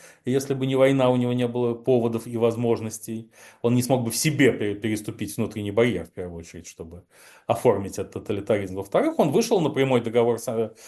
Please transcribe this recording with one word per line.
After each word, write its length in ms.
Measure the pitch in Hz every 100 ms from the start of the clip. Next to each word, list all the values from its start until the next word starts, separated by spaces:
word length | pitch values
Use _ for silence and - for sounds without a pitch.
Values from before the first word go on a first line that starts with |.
| - _
И 60 | 123
если 240 | 135 135
бы 120 | 131 135
не 100 | 131
война, 340 | 135 139 127
у 60 | 127
него 160 | 123
не 160 | 123 120
было 260 | 123 120
поводов 540 | 117 - 123 117 113 120
и 80 | 117
возможностей. 920 | 117 113 120 104 110 - - 113 113 - - -
Он 120 | 120
не 80 | 123
смог 220 | 123 127
бы 60 | 113
в 60 | -
себе 360 | 156 131 127
пере-, 240 | - 104 101
переступить 600 | 113 107 - - 98 -
внутренний 360 | 101 107 104
барьер, 320 | 101 123 90
в 60 | 85
первую 280 | - 90 85
очередь, 300 | 85 87 -
чтобы 360 | - 82 87 - _ - - -
оформить 520 | - 123 98 98 -
этот 140 | 92
тоталитаризм. 640 | 98 - 101 101 104 95 92
Во-вторых, 420 | 95 180 302 320
он 140 | 170
вышел 280 | 165 226 208
на 100 | 147
прямой 320 | 131 135 123
договор 360 | 117 120 117 113
с, 360 | - 113 110 -